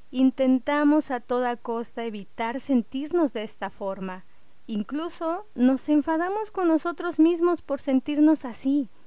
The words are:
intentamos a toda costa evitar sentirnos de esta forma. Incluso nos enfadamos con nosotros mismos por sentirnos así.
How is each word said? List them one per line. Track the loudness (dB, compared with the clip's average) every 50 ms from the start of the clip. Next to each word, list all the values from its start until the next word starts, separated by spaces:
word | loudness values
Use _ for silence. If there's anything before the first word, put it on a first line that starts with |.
| -16 -10
intentamos | 0 4 4 4 4 4 2 4 4 2 2 0 0 2 4 4 4 4 2 0
a | -4 -6
toda | -4 -2 -2 0 0 0 -2
costa | -4 -6 -6 -6 -6 -6 -8 -8 -8 -8
evitar | -8 -8 -8 -12 -12 -8 -6 -4 -4 -4 -6
sentirnos | -2 2 2 2 2 0 -4 -6 -6 0 2 2 2 2
de | 0 -2 -8
esta | -8 -8 -8 -10 -10
forma. | -8 -6 -6 -6 -6 -6 -6 -8 -8 -10 -14 -16 -16 -16 -16 -16 -16 -16 -10
Incluso | -6 -4 -4 -4 -4 -4 -4 -4 -4 -6 -4 -4 -4 -4 -4 -6 -10 -2
nos | 2 4 4 4 2 2 2
enfadamos | 2 2 4 2 0 0 0 -2 -2 -4 -4 -4
con | -4 0 2 4
nosotros | 4 4 2 0 -6 -4 -6 -6 2 4
mismos | 4 4 4 4 2 2 2 0
por | -2 -6 -6 -6
sentirnos | -2 2 0 2 2 0 2 4 6 6 6 4 0
así. | -8 -10 -4 -2 0 2 2 0 -2 -8 -18 -18